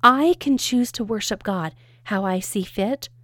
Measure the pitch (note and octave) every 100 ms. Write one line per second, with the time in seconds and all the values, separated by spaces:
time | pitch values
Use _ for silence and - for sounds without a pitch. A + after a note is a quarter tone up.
0 | A#3+ C4 D#4 F4 - C4+ - B3 A#3+ -
1 | G#3+ A3 - G3 - F#3+ D#3+ - _ _
2 | - G3 G3 F#3 - G#3 F3+ - G3+ C#4
3 | - -